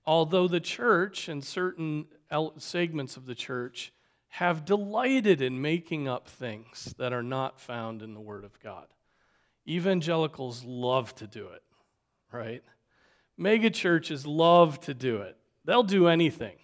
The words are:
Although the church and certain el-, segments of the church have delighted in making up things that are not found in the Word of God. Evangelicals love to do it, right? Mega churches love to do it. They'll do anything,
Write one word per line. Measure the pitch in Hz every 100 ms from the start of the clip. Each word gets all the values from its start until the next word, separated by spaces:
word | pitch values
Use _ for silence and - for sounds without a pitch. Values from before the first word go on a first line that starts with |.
| -
Although | 165 156 185 180
the | 175
church | - - 240 180 196 - -
and | 147
certain | 135 180 185 175 160 151 151 _ _
el-, | 151 156 147
segments | - 180 175 156 131 -
of | 127
the |
church | 120 - 127 120 - - _ _ _ _
have | - 175 165
delighted | 151 208 202 214 254 269 208 151
in | 127 127
making | 147 170 - 156 135
up | 123 -
things | - 123 110 117 - - -
that | 127
are | 123
not | 120 131 131 -
found | - 120 113 113
in | 110
the | 107
Word | 104 101
of | 101 _
God. | 107 92 - _ _ _ _ _ _ _ -
Evangelicals | 170 185 185 156 165 156 147 127 120
love | 123 123 123 131 113 -
to | 107
do | 107 95
it, | 87 _ _ _ _ _ _ _
right? | 120 113 123 - _ _ _ _ _ _ -
Mega | 180 220 220
churches | - 180 165 - 147 147
love | 156 165 175 165 143
to | -
do | 127 127 107
it. | 92 - _ _
They'll | 156 233
do | 208 196 170
anything, | 165 160 - 110 78